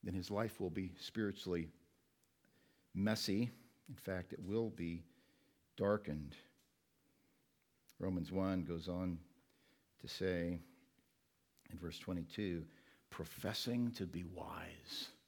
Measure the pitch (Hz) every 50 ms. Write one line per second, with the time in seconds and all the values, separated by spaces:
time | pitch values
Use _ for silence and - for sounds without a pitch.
0 | - - 92 95 90 - 101 101 113 113 - - 104 90 82 101 95 92 87 -
1 | - - - 113 110 101 98 - - 92 90 85 82 76 - - - _ _ _
2 | _ _ _ _ _ _ _ _ _ _ _ _ _ _ _ _ _ _ _ 90
3 | 98 104 110 110 - - 95 101 120 120 - - - - - _ _ - 92 -
4 | - - 95 92 87 - - - - 90 101 113 113 110 - - 85 85 85 85
5 | 82 - - - - _ _ _ _ _ _ _ _ _ _ - 95 101 104 104
6 | 104 - 73 76 73 71 73 - - - _ _ _ _ _ _ _ _ _ _
7 | _ _ _ _ _ _ _ _ _ _ _ _ _ _ _ _ _ _ - _
8 | - 95 95 90 85 - 92 95 95 95 95 92 85 80 85 82 80 90 87 90
9 | 92 90 90 82 - - - _ _ _ _ _ _ _ - _ _ _ _ _
10 | - - - - 92 95 92 87 85 85 87 85 - - - - - _ _ _
11 | _ _ _ _ _ _ _ _ _ _ _ - _ - - 82 90 85 80 -
12 | - - 92 90 82 - - - 104 95 87 85 78 - - - - - - -
13 | _ _ - - - - - - - 92 110 - - 123 120 120 120 120 117 -
14 | 101 85 82 85 90 85 95 - - - - - 80 - - - - - - -
15 | - - - - _